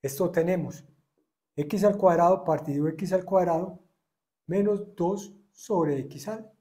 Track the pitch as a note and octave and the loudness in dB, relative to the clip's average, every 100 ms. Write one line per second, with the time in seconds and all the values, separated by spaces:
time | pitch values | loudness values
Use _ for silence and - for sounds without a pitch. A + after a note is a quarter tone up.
0 | C#3 - F3 F3 E3+ F3+ D3 - - _ | -8 -2 0 0 0 0 -4 -10 -20 _
1 | _ _ _ _ _ - D3 G3+ G3+ G3+ | _ _ _ _ _ -6 -4 2 2 4
2 | F#3+ E3 E3+ F#3+ F3 D#3 - C#3+ D#3 D#3+ | 4 6 4 4 2 -2 -2 -2 -2 -2
3 | F#3+ F#3 F3+ F#3+ F3 E3 F#3 - _ _ | -2 -2 2 2 2 0 -2 -10 _ _
4 | _ _ _ _ - F#3 G#3 G3+ - - | _ _ _ _ -4 0 0 0 -4 -4
5 | E3+ G3+ - - _ _ - F#3+ D#3 C3+ | -2 -2 -8 -20 _ _ -2 0 0 -2
6 | - - - A3 - _ | -6 -10 -10 -10 -12 _